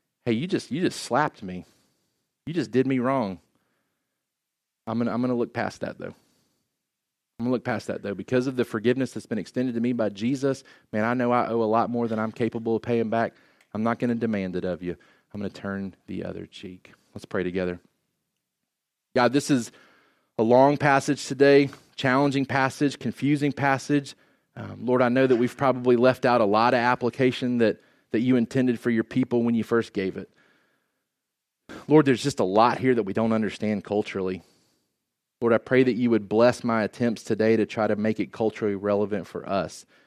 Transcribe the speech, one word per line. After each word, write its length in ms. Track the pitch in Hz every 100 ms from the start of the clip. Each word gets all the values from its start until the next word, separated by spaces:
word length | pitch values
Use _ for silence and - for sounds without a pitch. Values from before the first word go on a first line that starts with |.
| _ _
"Hey, 80 | 123
you 160 | 113 185
just, 240 | 156 -
you 80 | 151
just 220 | 165 -
slapped 420 | - 123 151 -
me. 220 | 92 90 - _ _ _ _ _ _ _ 143
You 80 |
just 180 | 165 110
did 160 | 123 131
me 120 | 131
wrong. 400 | 123 135 101 87 _ _ _ _ _ _ _ _ _ _ _ _ _ _ -
I'm 100 | 113
gonna, 160 | 117
I'm 60 | 117
gonna 160 | 127 120
look 180 | 117
past 280 | 120 101 -
that, 160 | - -
though. 180 | - - _ _ _ _ _ _ _ _ _ _ _ -
I'm 80 | 123
gonna 60 |
look 140 | 123 -
past 220 | 107 -
that, 140 | -
though. 140 | 101 95
Because 320 | - 127 131
of 80 | 123
the 80 |
forgiveness 480 | 110 113 113 127 127
that's 140 | 110 -
been 120 | 110
extended 380 | 87 127 127 117
to 60 |
me 100 | 120
by 160 | 120 107
Jesus, 560 | 101 117 135 139 131 - - _
man, 100 | 110
I 100 | 113
know 200 | 127 120
I 160 | 123 -
owe 120 | 117
a 20 |
lot 260 | 110 113 101
more 180 | 120 117
than 120 | 110
I'm 120 | 110
capable 460 | - 113 117 113 110
of 40 |
paying 280 | - 117 110
back. 240 | 113 107 - _ _ _
I'm 100 | 107
not 160 | 113 117
gonna 160 | 120 117
demand 400 | 113 104 92 90
it 80 |
of 180 | 92 87
you. 140 | 87 82 _ _ _
I'm 80 | 104
gonna 80 | 98
turn 460 | - 101 98 95 - -
the 160 | 95
other 220 | 90 92 92
cheek." 480 | - 95 92 - _ _
Let's 120 | 101 -
pray 180 | 101
together. 380 | 90 90 90 87 _ _ _ _ _ _ _ _ _ _ _ _ _ 123
God, 180 | 120
this 180 | 139 -
is 200 | 127 110 - _ _ _ _ _ -
a 60 |
long 340 | 113 123 139 147
passage 480 | 147 139 151 135 -
today, 440 | 131 139 143 139 - _ -
challenging 500 | 131 131 143 139 131
passage, 540 | 135 131 - 143 -
confusing 520 | 117 - 139 147 143
passage. 640 | - 139 135 - 147 135 - _ _ _ -
Um, 300 | 104 101 117
Lord, 160 | 123
I 80 | 123
know 160 | 127 131
that 100 | 117
we've 220 | 123 -
probably 380 | 135 127 123 120
left 300 | 127 127 127
out 160 | 120
a 40 | 104
lot 300 | 107 120 123
of 20 |
application 800 | 120 123 120 - 127 - 127 120
that, 240 | 110 - _ _ _
that 80 | 110
you 160 | 127 127
intended 440 | 113 135 127 113
for 120 | 123
your 120 | 113
people 380 | 113 127 123 120
when 120 | 117 117
you 80 |
first 300 | 107 117 -
gave 220 | 104 95 98
it. 140 | - _ _ _ _ _ _ _ _ _ _ _ _ _ - - -
Lord, 180 | 151 135
there's 160 | 117
just 160 | 139 -
a 60 | 92
lot 320 | 104 120 107
here 160 | 131
that 100 | 120
we 100 | 98
don't 200 | 110 113
understand 500 | 113 101 - 107 101
culturally. 600 | - 104 - 98 92 90 - _ _ _ _ _ _ _ _ _
Lord, 120 | 117
I 40 | 110
pray 260 | - 131
that 100 | 127
you 180 | 113 120
would 180 | 110 98
bless 340 | 107 123 120
my 200 | 120 113
attempts 400 | 101 - 120 104
today 340 | - 107 110 110
to 80 | 104
try 220 | 113 107
to 80 | 104
make 240 | 110 107
it 120 | 92
culturally 440 | - 110 - 107 98
relevant 500 | 101 101 101 101 82
for 240 | - -
us 360 | 95 78 - - _